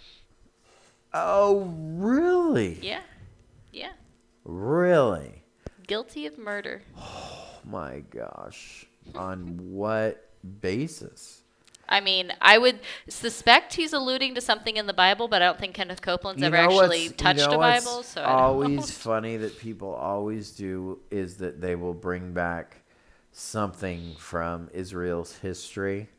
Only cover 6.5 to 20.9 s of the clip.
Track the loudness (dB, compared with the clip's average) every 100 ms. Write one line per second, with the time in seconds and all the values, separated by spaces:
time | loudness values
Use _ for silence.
6.5 | -8 -8 -12 -16 -18 -16 -14 -14 -16 -18
7.5 | -20 -12 -10 -10 -12 -14 -12 -12 -12 -16
8.5 | -16 -20 -20 -20 _ -18 -10 -8 -8 -10
9.5 | -10 -10 -6 -2 0 -2 -4 _ _ -18
10.5 | -8 -4 -4 -4 -8 -16 -18 -20 -20 _
11.5 | _ _ -20 -2 0 2 -2 -2 4 10
12.5 | 10 8 2 -6 -16 -14 -8 -6 0 6
13.5 | 6 6 -4 -2 -2 -2 -2 -2 -4 -2
14.5 | -2 -2 -6 -4 4 4 4 2 4 4
15.5 | 2 -6 -8 -8 -6 -4 -4 -4 -2 2
16.5 | 6 6 8 6 4 -2 2 4 4 4
17.5 | 4 6 4 2 -6 -8 -4 2 6 6
18.5 | 4 0 -2 -4 -8 -2 -2 -2 -6 -8
19.5 | -8 -12 -12 -10 -6 -4 -2 -4 -6 -10
20.5 | -10 -6 -6 -8